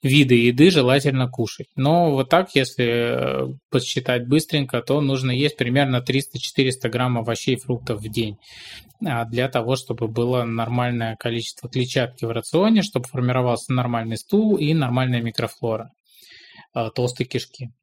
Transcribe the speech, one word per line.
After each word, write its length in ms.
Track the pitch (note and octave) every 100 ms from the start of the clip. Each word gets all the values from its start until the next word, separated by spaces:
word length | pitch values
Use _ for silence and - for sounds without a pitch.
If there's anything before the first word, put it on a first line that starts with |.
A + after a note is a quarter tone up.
виды 320 | C#3 C#3+ C3+
еды 360 | B2 A#2+ B2 E3
желательно 580 | E3+ B2 C#3 C#3+ C3+ B2+
кушать. 400 | B2+ A2+ - - -
Но 360 | C3+ E3+ E3+
вот 160 | C#3 C3
так, 260 | E3 F#3+
если, 320 | - C3 - A#2+
э, 600 | A#2+ A#2+ B2 C3 C3+ C3 C3+ _
посчитать 560 | C3 A#2+ - B2+ B2 A#2+
быстренько, 540 | D3 D#3 D3+ C3+ B2
то 180 | - C#3+
нужно 300 | C#3+ C3+ C3
есть 260 | B2+ D3 C#3+
примерно 440 | A#2+ C3 C#3 B2+
триста-четыреста 880 | B2 C3+ C3+ - - - C3 B2+ A#2
грамм 300 | A#2+ B2+ A#2+
овощей 360 | A2+ A2+ -
и 60 | B2
фруктов 400 | - A#2+ B2+ A2
в 100 | G#2+
день, 260 | A2 A2 G#2 - - - - - _
а, 200 | F3 A#2+
для 240 | A2+ A#2 B2+
того, 280 | B2+ A#2 C3
чтобы 320 | - A#2+ A2+
было 360 | A2+ A#2+ B2
нормальное 720 | A#2+ A2+ A2+ A#2+ B2 A#2+ A2+ A2
количество 520 | A#2+ A#2 A2+ - B2+
клетчатки 560 | B2+ B2+ - A#2+ -
в 60 | A#2
рационе, 520 | A#2 - D#3+ G#3 A3
чтобы 240 | F3 - B2
формировался 640 | B2+ B2 B2+ B2 A#2+ -
нормальный 440 | B2+ B2 A#2+ A2+ A2
стул 400 | - G3+ A3 G3+
и 180 | D3+
нормальная 480 | D#3+ B2+ B2 B2+ B2
микрофлора, 680 | A#2 - A2+ - A#2+ A2 A#2 _ _ _ - - - - -
э, 160 | - A2+
толстой 320 | - B2 B2 B2
кишки. 440 | B2 - - B2 -